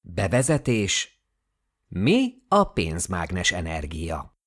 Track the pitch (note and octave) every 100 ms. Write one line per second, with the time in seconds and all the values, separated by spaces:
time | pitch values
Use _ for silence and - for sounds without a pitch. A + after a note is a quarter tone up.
0 | - E2+ G2 B2 C3 D3+ - A2+ G2+ -
1 | - _ _ _ _ _ _ _ _ E2+
2 | G#2+ A3+ C4 - _ G3+ G3 - E2 E2+
3 | - F#2 D#2+ F2+ E2+ F2+ E2 D#2+ D2 D#2
4 | E2 D#2 C#2 _